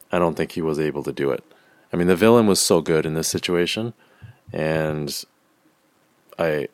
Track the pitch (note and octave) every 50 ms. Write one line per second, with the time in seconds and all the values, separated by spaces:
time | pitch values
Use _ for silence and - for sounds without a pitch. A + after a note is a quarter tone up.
0 | - - - F2 F2 E2+ D#2 - E2 D#2 - F2+ D#2+ D#2+ D2+ D2 D#2 D2+ C#2+ D2
1 | C2+ C#2+ C2+ - C#2+ C#2 B1+ - - _ _ _ _ _ _ _ _ - - F2
2 | F2 F2+ F#2 E2 A2 A2+ A#2 A#2+ A2+ G#2 F#2 - - - G2+ E2 D2+ - E2 D#2
3 | D#2 D#2+ D#2 D#2+ D#2+ - - F2 - - F2+ E2+ F2 E2+ - A2 A2+ A#2+ - _
4 | _ _ _ _ - - - _ _ - - D#2+ D#2 D#2 D#2+ D#2+ D#2 D#2 D2+ D2+
5 | D2+ C#2 C#2 - - _ _ _ _ _ _ _ _ _ _ _ _ _ _ _
6 | _ _ _ _ _ - - - E2+ E2 D2+ D2+ C2+ -